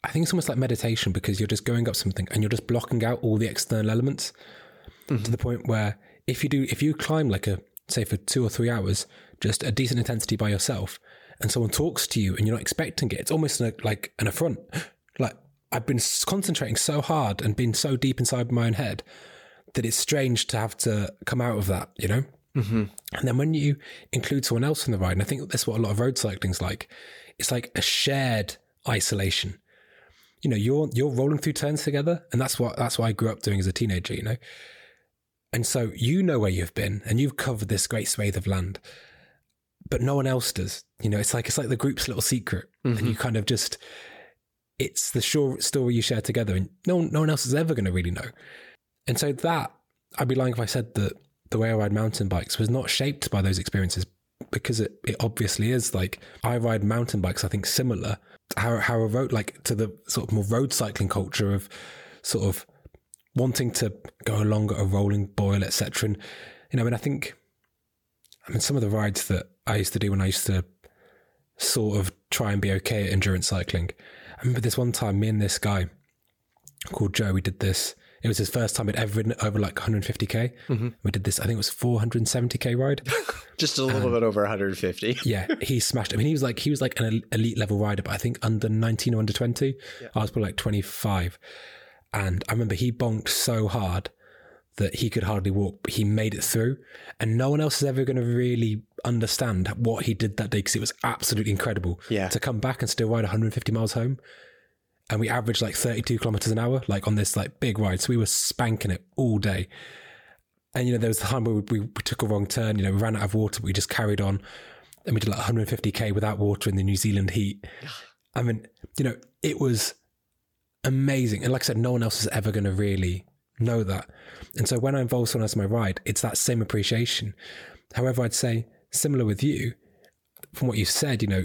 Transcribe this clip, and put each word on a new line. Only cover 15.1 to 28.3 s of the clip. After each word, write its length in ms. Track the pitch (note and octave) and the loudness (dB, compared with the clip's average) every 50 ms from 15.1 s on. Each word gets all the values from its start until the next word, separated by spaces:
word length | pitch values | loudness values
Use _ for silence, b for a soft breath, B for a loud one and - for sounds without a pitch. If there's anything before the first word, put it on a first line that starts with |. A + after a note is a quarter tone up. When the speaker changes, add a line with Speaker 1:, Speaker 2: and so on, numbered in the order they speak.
| _ - | _ -4
Speaker 1:
Like, 140 | C3 A2+ - - _ - _ _ _ _ | -4 -4 -4 -10 _ -20 _ _ _ _
I've 140 | - B2 A2+ | -4 -4 -2
been 100 | - C3 | 0 0
s-, 300 | A#2 - - - - - | 0 0 0 -2 -2 0
concentrating 500 | - F#3+ G3+ F#3+ - E3 - C#3+ - A#2 | 0 0 0 0 -2 -2 -2 -2 -2 -2
so 240 | - - - - D3 | 0 0 0 0 0
hard 400 | C#3 - E3 D#3 C3+ G#2+ G2 - | 0 2 2 2 2 0 0 0
and 160 | - A2 G#2 | 0 0 0
been 160 | - B2 A#2 | 2 0 0
so 240 | A2 - - D3 C3+ | 2 0 0 0 0
deep 240 | B2 C3+ C3+ B2+ - | 2 2 0 2 2
inside 320 | B2 - C3+ B2 A#2+ A#2+ | 0 0 0 0 0 0
my 140 | B2 A#2 A#2 | 2 2 2
own 80 | A#2 A2+ | 2 2
head 280 | F#2 C#3 G#2+ F#2+ - B B B B B B B B B B B B B B _ | 0 -2 -4 -4 -8 B B B B B B B B B B B B B B _
that 120 | - A2+ | -2 0
it's 100 | A#2 A2+ | 0 0
strange 500 | - - - D3+ D3 C3+ B2+ A#2+ A#2 - - | 0 0 0 2 2 2 2 2 0 0 0
to 100 | - A2+ | 0 -2
have 180 | A2 A2 - - | -2 -2 -2 -2
to 340 | - B2 G#2+ G#2 G2+ - - _ - | 0 0 2 2 0 -2 -6 _ -6
come 160 | - - B2 | -2 0 0
out 160 | A#2+ A#2+ A2+ | 0 0 0
of 100 | G#2+ G2+ F#2 | 0 0 0
that, 200 | F#2+ F2+ - - _ | 0 -2 -2 -8 _
you 100 | - - F#2+ | -6 -2 0
know? 140 | G#2 B2 C#3+ - - _ _ _ _ | 0 0 0 -2 -8 _ _ _ _
Speaker 2:
Mm-hmm. 300 | C#3+ G#2+ G2 A2+ A2+ G#2 G2+ - - _ - - | -2 0 2 0 0 0 -2 -6 -14 _ -10 -6
Speaker 1:
And 120 | - - | -2 -2
then 120 | B2+ A#2+ C3 | 0 2 2
when 160 | C#3 D#3 D#3+ | 2 2 0
you 220 | D3+ C#3+ D3 C#3+ C#3+ B B B B B B | 2 2 2 0 0 B B B B B B
include 320 | - B2+ - - C#3+ C#3 B2 | -4 -4 -2 0 0 0 2
someone 180 | - A#2+ A#2 C3 | 2 0 2 2
else 220 | D3 D#3 - - | 2 0 0 0
in 60 | - | 0
the 60 | A2+ F#2+ | 2 2
ride, 140 | F#2 F#2 | 2 2
and 100 | F#2 F#2+ | 2 2
I 20 | G#2 | 0
think 260 | - C#3 C3+ - - | 0 -2 -4 -4 -4
that's 160 | - A#2+ - | -4 -2 -2
what 120 | - A2 A2+ | 0 0 0
a 40 | |
lot 80 | A2+ G2+ | 2 2
of 60 | G2+ G2+ | 2 2
road 180 | A#2+ C#3 B2+ - | 2 2 2 0
cycling's 420 | - G#2+ G2 - - F#2 F#2 - | -2 -2 -2 -2 -2 -2 0 0
like, 280 | F#2+ F#2 F#2+ - - B B B B B B B B B B B | -2 -4 -4 -6 -10 B B B B B B B B B B B
it's 120 | - - | -4 -2
like 220 | B2+ B2 - - _ | -2 -2 -4 -4 _
a 60 | - | -2
shared 720 | - - - - - C#3+ C#3 C#3 C3 B2+ | 0 0 0 2 2 2 2 2 2 2